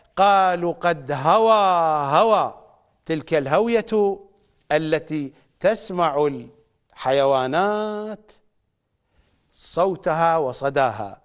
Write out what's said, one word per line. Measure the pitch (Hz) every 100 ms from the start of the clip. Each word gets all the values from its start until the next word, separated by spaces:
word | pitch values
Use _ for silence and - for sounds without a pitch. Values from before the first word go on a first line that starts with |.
| _ -
قالوا: | 196 196 190 175 175
"قد | 170 175 165 131
هوى، | 143 143 202 226 220 196 180 165 151 139 151
هوى"، | 226 202 131 - - _ _ _ -
تلك | 160 -
الهوية | 160 135 160 233 233 214 220 202 190 - _ _ _ -
التي | 151 160 156 127 151 135 - _ _
تسمع | 180 220 - 180 165 143 147 135 123 - _ _ _
الحيوانات | - 131 139 139 135 127 151 196 208 214 208 214 208 _ _ _ _ _ _ _ _ _ _ _ _ _
صوتها | - - - 190 175 - 160 165 165
وصداها | 135 120 139 139 131 107 101 98